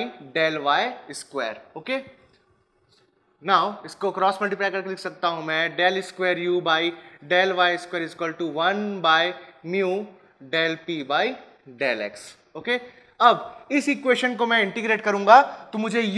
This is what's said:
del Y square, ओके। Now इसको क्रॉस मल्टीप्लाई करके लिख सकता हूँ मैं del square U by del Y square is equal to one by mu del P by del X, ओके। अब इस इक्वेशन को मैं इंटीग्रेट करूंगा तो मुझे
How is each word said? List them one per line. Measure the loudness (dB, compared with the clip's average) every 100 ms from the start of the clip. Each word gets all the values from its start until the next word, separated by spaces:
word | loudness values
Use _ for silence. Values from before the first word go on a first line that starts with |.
| -2 -8 -6
del | 0 0 0 0
Y | 0 0 -6 -14
square, | -16 -10 -6 -6 -8 -14 -14
ओके। | -8 -8 -8 -20 _ _ _ _ _ _ _ _ _ _ _ _
Now | 0 2 2 -4 -14
इसको | -4 -4
क्रॉस | 2 0 0
मल्टीप्लाई | -2 -2 -2
करके | -2 -6
लिख | -8
सकता | -10 -4 -4
हूँ | -4 -4
मैं | -2 -2 2
del | 2 2
square | -4 -4 -2 0 0
U | 0 2
by | 0 0 -6 -16 -12 0
del | 2 2 2
Y | 2 0
square | -4 -8
is | -8 -6
equal | -6
to | -4 -6 0
one | 0 0 -4 0
by | 4 4 2 -4 -16 -14
mu | -4 -2 0 -2 -6 -16 _ _ -4
del | -2 0 -2 -6
P | -8
by | -2 0 -2 -4 -16 _ -14 -4
del | -2 0 -4
X, | -10 -20 -20 _ -10
ओके। | -4 -4 -6 -20 _ 4
अब | 4 4 -2 -14 -2
इस | 0 0
इक्वेशन | 0 0 2 0 0
को | 0
मैं | 2
इंटीग्रेट | 0 -2 -2 0
करूंगा | 0 2 8 8 8 -2 -8
तो | -4
मुझे | -2 0 0